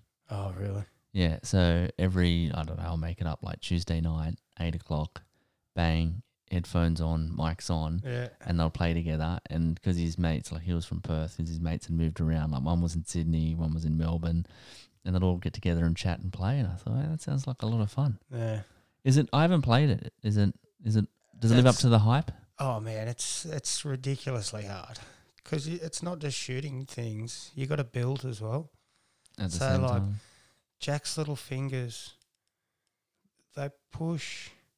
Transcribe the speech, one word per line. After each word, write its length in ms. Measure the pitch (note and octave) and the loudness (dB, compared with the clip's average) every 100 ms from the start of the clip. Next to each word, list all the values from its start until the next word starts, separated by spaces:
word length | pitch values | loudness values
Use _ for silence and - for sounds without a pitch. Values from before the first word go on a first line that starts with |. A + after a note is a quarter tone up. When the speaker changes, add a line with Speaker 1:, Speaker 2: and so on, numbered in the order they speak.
| _ _ - | _ _ -10
Speaker 1:
Oh, 240 | G2+ G2 F#2 | -8 -6 -6
really? 260 | G2+ G2+ F#2+ _ _ | -6 -6 -8 _ _
Speaker 2:
Yeah, 240 | G2 F2 D2+ | 2 2 2
so 440 | - F#2+ F2 E2+ F2 - | 2 4 6 4 2 2
every, 540 | F#2 F#2 F2 E2+ D#2+ | 2 4 4 4 2
I 100 | E2 | -2
don't 140 | D#2 E2 | -4 -6
know, 60 | |
I'll 140 | E2+ E2 | -4 -2
make 240 | E2 F2 | -4 -4
it 60 | E2 | -4
up, 120 | D2 | -4
like, 180 | - E2 | -6 -8
Tuesday 400 | - F2 F2 E2 | -2 -2 0 -2
night, 340 | E2 D#2+ D#2+ - _ - | 0 -2 -4 -6 _ -6
eight 160 | E2+ E2 | -4 -4
o'clock, 480 | - D2+ D#2 - - _ _ _ _ - | -4 -4 -4 -8 -20 _ _ _ _ 0
bang, 460 | E2 E2 E2 F2+ - _ - | 2 2 0 -2 -10 _ -4
headphones 500 | F2+ E2+ F2 E2+ E2 | -4 0 2 2 2
on, 280 | D#2+ D#2+ D#2+ | 0 0 -2
mics 400 | E2+ D#2+ E2+ - | -2 -4 -4 -2
on, 300 | E2 D#2 F2 C3 | -2 0 -4 -4
Speaker 1:
Yeah. 220 | A#2+ B2 - - | -6 -8 -10 -2
Speaker 2:
and 140 | E2+ | 2
they'll 100 | E2 | 2
play 240 | - E2+ | 2 0
together. 460 | E2+ E2+ D#2 D#2+ F2 - | 2 0 0 0 -2 -4
And 320 | D#2+ E2 E2 | 0 0 0
'cause 140 | F#2+ F2 | 0 2
his 220 | E2+ E2 | 0 2
mates, 320 | E2 D#2 - | 0 0 -4
like, 120 | D#2+ | -6
he 100 | F2 | -2
was 120 | E2+ - | -2 -2
from 160 | E2+ | -6
Perth, 360 | - D#2 D#2 - | -2 -2 -2 -4
'cause 100 | E2 | -4
his 120 | E2 | -2
mates 280 | E2 E2 - | -2 -4 -2
had 80 | E2 | 0
moved 240 | E2 E2 | 0 0
around, 300 | D#2+ D#2+ D#2 | 0 2 0
like, 100 | C2+ | -2
one 180 | C#2+ E2+ | 0 2
was 120 | E2+ E2 | 0 -2
in 100 | D#2+ | -4
Sydney, 500 | F2 E2 D#2+ D#2+ E2 | -2 0 2 0 0
one 180 | D#2+ | -2
was 120 | D#2+ D#2 | -2 0
in 120 | D#2+ | 0
Melbourne, 480 | E2 E2+ E2+ E2+ - - - - - _ F#2 | 0 0 0 0 -2 -10 -20 -20 -20 _ -2
and 100 | F#2 | 2
they'd 80 | |
all 140 | F#2 F2 | 2 2
get 160 | E2+ | -2
together 320 | - F2+ E2 E2+ | -2 0 2 2
and 100 | E2+ | 2
chat 220 | F#2 E2+ | -2 -2
and 120 | F#2 | -6
play. 280 | - F#2+ C#3 | -4 -2 0
And 80 | G2 | -2
I 80 | F2+ | -4
thought, 260 | - A#2 | -4 -2
"Hey, 60 | D3+ | -2
that 140 | D#3 | -4
sounds 260 | - C#3 C3+ | -2 -4 -4
like 140 | B2+ | -4
a 20 | A2+ | -2
lot 140 | A2+ | 0
of 80 | G#2 | 0
fun." 280 | - C#3 G#2 - | 0 0 -2 -6
Speaker 1:
Yeah. 300 | A#2+ A2+ G#2+ G2 _ _ _ | -6 -4 -4 -8 _ _ _
Speaker 2:
Is 140 | C3+ C3+ | 4 6
it, 100 | - | 6
I 80 | C3+ | 4
haven't 180 | E3+ F3 | 4 4
played 280 | C3 A#2 D3 | 4 4 4
it. 240 | G2 - _ | 2 -2 _
Is 140 | A2 G#2 | 2 4
it, 160 | G2+ - _ _ | 4 2 _ _
is 140 | A2 G#2+ | 2 2
it, 100 | G2+ _ _ - | 2 _ _ 0
does 120 | A2+ | 6
it 40 | A#2+ | 8
live 100 | B2+ | 8
up 80 | |
Speaker 1:
It's 80 | B2 | 8
Speaker 2:
to 80 | B2+ | 8
the 100 | A2+ | 8
hype? 320 | G#2+ C3+ - - - - | 8 4 0 -8 -14 -6
Speaker 1:
Oh, 200 | C3+ A2 | -4 -4
man, 280 | A2+ A2 A2+ | -6 -6 -6
it's, 380 | A#2+ - - E3 | -6 -6 -6 -6
it's 400 | D3+ - - D3+ | -6 -4 -4 -4
ridiculously 800 | C3 C3 C3+ - B2 G2 G#2+ G2 | -4 -4 -4 -4 -4 -4 -8 -10
hard 340 | G2 - - - - _ _ | -10 -12 -16 -18 -20 _ _
'cause 240 | - D#3 D3+ | -6 -6 -4
y-, 120 | E3+ | -6
it's 220 | D#3+ - | -8 -6
not 160 | F3 E3+ | -6 -6
just 180 | D3 C3 | -6 -6
shooting 480 | - C3 D3 C3 C3+ | -6 -6 -6 -10 -10
things. 640 | - A#2 G#2+ A#2 - - C3+ | -8 -6 -6 -8 -12 -14 -8
You 100 | C3+ | -4
gotta 180 | D3 B2+ | -2 -2
build 380 | B2 B2 C#3 B2+ | -2 -2 -4 -6
as 140 | G#2 | -8
well. 280 | A2 C3 D#3+ _ _ _ _ _ _ - | -6 -6 -6 _ _ _ _ _ _ -6
Speaker 2:
At 120 | F#2+ | -4
the 60 | F2 | 0
Speaker 1:
So, 120 | C3+ | 2
Speaker 2:
same 100 | C3 | 2
Speaker 1:
like, 80 | C3 | 4
Speaker 2:
time. 260 | G2 G2 G2+ - _ _ _ _ - | 2 0 -4 -10 _ _ _ _ -10
Speaker 1:
Jack's 380 | - C#3+ - - | -4 -4 -4 -6
little 180 | D3+ C#3 | -4 -6
fingers, 800 | - C3 C3+ C3 B2 - - - _ _ _ _ _ _ _ _ _ _ _ _ _ C#3+ | -8 -6 -4 -6 -8 -10 -16 -20 _ _ _ _ _ _ _ _ _ _ _ _ _ -10
they 140 | C#3+ _ _ | -10 _ _
push. 580 | - E3 E3 - - - - _ | -8 -4 -4 -6 -12 -16 -20 _